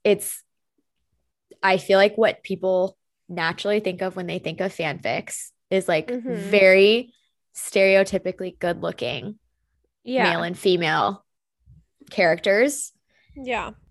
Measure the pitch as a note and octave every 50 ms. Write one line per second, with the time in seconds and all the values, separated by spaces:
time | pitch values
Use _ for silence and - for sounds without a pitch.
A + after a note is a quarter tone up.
0 | - G#3 G3+ G#3 - - - - - _ _ _ _ _ _ _ _ _ _ _
1 | _ _ _ _ _ _ _ _ _ _ _ _ F#3+ F#3+ F#3 F3+ - - G3 F#3+
2 | G3+ G#3 G#3 A3 A3 - - - - - F#3+ F3 F#3 F#3 F#3 F3+ F#3 F#3+ - _
3 | _ _ _ _ _ - F3 E3+ E3 E3+ F3 - - G3+ G#3 G#3+ G#3 F#3+ F3+ -
4 | F#3+ F#3 F#3 F#3 F3+ E3+ E3+ F3+ - E3 E3 - F#3 F#3+ - - E3 D3+ C#3 -
5 | - A2 B2+ - - - - - - - _ _ _ - F#3+ F#3+ F#3 F3+ E3 D#3
6 | D#3 - B3 B3 A3+ C4 A#3 F3 G3 G3+ G#3 G3+ F#3+ F#3+ F#3 G3 G3 G#3 A3+ A#3+
7 | B3+ - _ _ _ _ _ _ _ _ - - - - - G3 F#3+ F#3+ F#3+ G3
8 | G3 F#3+ G3 F#3 - F#3 F3+ - F#3 F3+ - - F3+ F3 F3 F3 E3 E3+ E3+ -
9 | - - - A#2+ - G#3 G#3+ - _ _ _ _ _ _ _ _ _ _ _ _
10 | _ A#3+ B3+ B3+ G#3+ F3 D#3+ E3+ E3+ F3 F3+ - - F#3+ F3+ E3+ E3 D#3 D#3 D#3
11 | G#2 G#2 G3 - _ _ _ _ _ _ _ _ _ - - - _ _ _ _
12 | - - - G#3 F3+ E3 E3+ E3+ - G3+ G3 G#3+ B3+ C#4+ C#4+ - - - _ _
13 | _ _ _ _ _ _ - C#4+ C4 B3+ A#3 G3+ E3+ G#3+ - - _ _